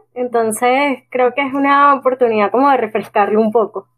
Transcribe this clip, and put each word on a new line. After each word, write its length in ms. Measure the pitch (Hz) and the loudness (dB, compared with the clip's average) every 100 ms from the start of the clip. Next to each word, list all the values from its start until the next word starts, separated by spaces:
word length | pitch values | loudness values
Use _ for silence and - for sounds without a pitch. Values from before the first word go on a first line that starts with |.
| - 247 | -10 -10
entonces 880 | 247 233 220 214 247 262 285 254 _ | -4 -2 -2 -2 0 0 0 -4 _
creo 240 | 254 247 | -2 -2
que 80 | 247 277 | -2 -4
es 80 | |
una 420 | 277 277 277 285 269 | -2 0 4 4 2
oportunidad 560 | 269 254 240 214 202 | 0 0 0 2 0
como 180 | 240 285 | 2 2
de 80 | 254 | 2
refrescarlo 640 | 220 214 - 214 202 214 | -2 -6 -4 -2 0 0
un 120 | 220 | 0
poco. 360 | 233 208 196 - | 0 -2 -6 -16